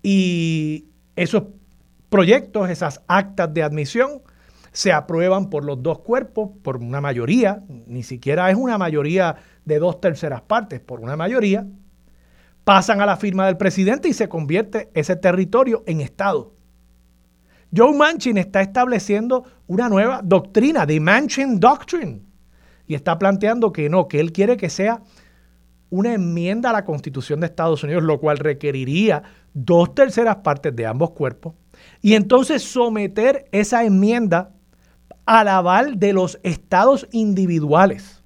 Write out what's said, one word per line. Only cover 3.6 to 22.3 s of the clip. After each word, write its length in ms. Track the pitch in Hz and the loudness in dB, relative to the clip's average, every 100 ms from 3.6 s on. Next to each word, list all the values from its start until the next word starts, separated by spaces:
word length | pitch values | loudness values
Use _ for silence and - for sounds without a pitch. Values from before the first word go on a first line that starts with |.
admisión, 580 | 151 151 143 226 269 294 _ _ _ _ _ | -4 -4 -4 -2 -2 -4 _ _ _ _ _
se 220 | - 196 | -4 0
aprueban 560 | 156 - 165 180 190 196 | 0 -2 -2 0 0 -2
por 160 | 151 143 | -6 -6
los 160 | 139 | -6
dos 180 | 135 156 | -6 -6
cuerpos, 520 | - 247 240 - 202 - | -4 -4 -4 -8 -8 -10
por 160 | 156 127 | -10 -8
una 240 | 120 139 | -8 -6
mayoría, 640 | 143 123 117 233 208 208 196 | -6 -4 0 2 2 -2 -12
ni 360 | 123 113 123 | -20 -14 -14
siquiera 480 | 117 127 135 156 185 | -12 -8 -4 0 2
es 40 | 196 | 0
una 220 | 254 214 | 0 -2
mayoría 580 | 175 151 143 185 175 - _ _ - | -2 -2 0 0 0 -4 _ _ -4
de 140 | 151 | 0
dos 200 | 175 165 | 0 0
terceras 420 | 185 156 156 123 | -4 -2 -8 -8
partes, 380 | _ 220 208 131 | _ -2 -2 -14
por 200 | - 123 | -14 -12
una 180 | 113 151 | -10 -6
mayoría, 500 | 175 254 208 196 196 - - _ _ - _ _ _ _ | -2 0 0 -2 -4 -18 -20 _ _ -20 _ _ _ _
pasan 380 | - 190 175 202 | 4 4 4 2
a 60 | 208 | 2
la 100 | 180 | 0
firma 300 | 208 185 190 | -2 0 0
del 100 | 190 | 2
presidente 500 | 196 196 185 269 359 | 0 2 0 0 -2
y 60 | |
se 160 | - 214 | -2 -4
convierte 640 | 165 143 175 220 220 - | -4 -2 -2 -2 -6 -4
ese 220 | 165 147 180 | -4 -2 0
territorio 680 | 185 180 180 233 262 226 - | 2 2 0 2 2 0 -4
en 140 | 160 | -6
estado. 520 | 127 - 196 156 - _ _ _ _ _ _ _ _ _ _ _ _ 170 | -6 -4 -2 -2 -6 _ _ _ _ _ _ _ _ _ _ _ _ 4
Joe 180 | 254 285 | 4 6
Manchin 400 | 302 330 254 208 | 2 2 -2 -2
está 240 | 180 196 | 0 -2
estableciendo 840 | 190 202 254 220 196 208 233 254 - _ - | 0 0 0 -2 -2 -2 0 -4 -4 _ -4
una 240 | 190 247 | -2 2
nueva 320 | 196 226 - | 2 2 -2
doctrina, 640 | 185 185 135 - 262 311 151 | 2 2 2 2 2 2 0
the 140 | 156 | 0
Manchin 600 | 156 214 294 - 269 214 | 2 2 2 -4 -2 4
Doctrine, 640 | 240 285 - 349 202 107 - | 4 2 -4 -6 -6 -12 -20